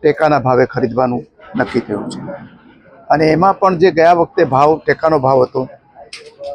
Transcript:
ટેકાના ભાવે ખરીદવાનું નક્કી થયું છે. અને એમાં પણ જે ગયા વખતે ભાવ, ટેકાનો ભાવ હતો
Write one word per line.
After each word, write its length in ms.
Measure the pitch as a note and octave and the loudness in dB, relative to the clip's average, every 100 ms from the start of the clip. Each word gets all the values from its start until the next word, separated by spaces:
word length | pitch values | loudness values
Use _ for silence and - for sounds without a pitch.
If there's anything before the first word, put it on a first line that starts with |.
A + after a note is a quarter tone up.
ટેકાના 360 | D3+ C#3+ D#3 D3 | -2 0 0 0
ભાવે 280 | B2+ B2+ B2+ | 0 0 0
ખરીદવાનું 580 | - A#2+ A2+ B2+ B2 - _ - A3 | -2 -4 -2 -4 -4 -10 _ -12 -6
નક્કી 240 | G3+ F#3+ | -4 -4
થયું 300 | - - - | -6 -8 -8
છે. 100 | - - - - - _ _ _ - - | -14 -14 -16 -18 -20 _ _ _ -20 -2
અને 160 | C#3+ D#3 | 0 2
એમાં 320 | D#3 F#3 F#3+ | 2 2 2
પણ 200 | G3 F3+ | 0 2
જે 120 | F#3 | 0
ગયા 220 | D#3+ E3 | 4 4
વખતે 320 | F3 E3+ - | 4 0 0
ભાવ, 360 | D#3+ C3 D3 D#3 D3 | 0 2 2 0 -2
ટેકાનો 320 | C#3 D#3+ D#3 | -2 0 0
ભાવ 240 | C3 C3+ | 2 2
હતો 260 | B2+ C3 C3 - _ - - - - _ - | 0 -2 -8 -12 _ -20 -20 -20 -20 _ -16